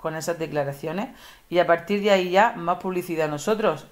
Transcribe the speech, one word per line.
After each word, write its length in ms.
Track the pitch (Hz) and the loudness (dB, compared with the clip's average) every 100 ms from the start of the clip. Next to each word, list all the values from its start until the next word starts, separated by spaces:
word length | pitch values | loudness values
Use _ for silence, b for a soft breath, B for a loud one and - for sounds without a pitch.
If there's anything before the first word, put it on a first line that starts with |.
con 140 | 160 160 | -8 -6
esas 240 | 156 165 | -6 -4
declaraciones. 720 | 160 147 139 139 160 175 247 B B B _ | -4 -2 -4 -6 -6 -6 -8 B B B _
Y 100 | 170 | 0
a 80 | 175 | 4
partir 340 | 170 170 202 | 2 2 0
de 100 | 208 | 4
ahí 200 | 190 185 | 4 4
ya, 220 | 185 226 | 4 4
más 240 | 226 170 180 | 2 -4 -2
publicidad 500 | 190 180 175 160 156 | -2 -4 -4 -2 -2
nosotros 560 | 147 - 214 190 147 - | -2 -2 0 0 -2 -8